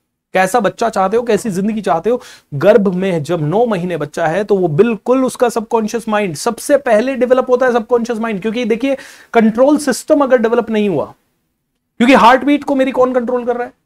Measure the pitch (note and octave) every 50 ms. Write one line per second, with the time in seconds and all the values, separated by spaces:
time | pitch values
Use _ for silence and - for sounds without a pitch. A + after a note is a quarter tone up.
0 | _ _ _ _ _ _ - F#3 F#3+ F#3+ - B3 G3+ F3+ - - A#3 A3+ - G3+
1 | F#3+ F#3+ G#3+ A#3 A#3+ A#3 G#3+ G3 - A#3 E3+ F#3 F#3+ A3 G#3+ A3 F#3+ G3+ E3+ E3
2 | - G#3+ B3 A#3+ - - - - _ _ D3 C3+ D3 G3 A3+ A#3 F#3+ G3+ F3+ F3+
3 | F#3+ G3 F3 D#3+ C#3 D3+ F3 E3 D3+ D3 F3 G#3+ B3 A3+ G#3 E3+ F3 F3+ E3+ D#3
4 | D3 C#3+ - F3+ E3 D#3 E3 F#3+ G#3+ - G#3 F#3+ F3+ E3 C#3+ D#3 A3 A#3+ A3 G3
5 | - - B3+ C4+ C4 A#3+ - - B3 A#3 G#3+ A#3 A3 - A#3+ A3+ A3 G#3+ - A#3
6 | - A3 G#3+ G#3 G#3 F#3 D3+ - - A#3 A3+ - - - D4 C#4 - B3 A3 G#3
7 | B3 C4+ C4+ A#3 B3 A#3+ B3+ B3+ B3 B3+ B3 A#3+ C4 B3+ A#3 A#3+ A3 - B3+ A#3+
8 | A3+ - A#3+ G#3+ A3+ A3+ G#3+ F#3 F#3+ A3 G#3+ B3 B3 G#3 A#3 A3+ C4+ C#4 C4+ C4+
9 | - - - - - _ - A#3 G#3+ A3+ A3 A3+ C4 C#4+ D4+ C#4+ - C4+ A3+ -
10 | - - D#4 D4 C#4+ B3 C4 B3+ A3 A3 A#3 A#3+ A3 A3+ A3 G#3+ G#3 G3+ E3+ C3+
11 | A2 - - _ _ _ _ _ _ _ _ _ _ _ _ _ _ _ _ _
12 | A#3 B3+ C4+ G#3 G3+ A3+ C4 B3+ B3+ C#4 D4 C#4+ C#4+ - C#4 C4 C4 C4+ A#3+ B3+
13 | B3 B3+ B3+ B3+ A#3 A3+ B3+ B3 A#3+ B3 A#3+ A#3+ A#3+ B3+ - _ _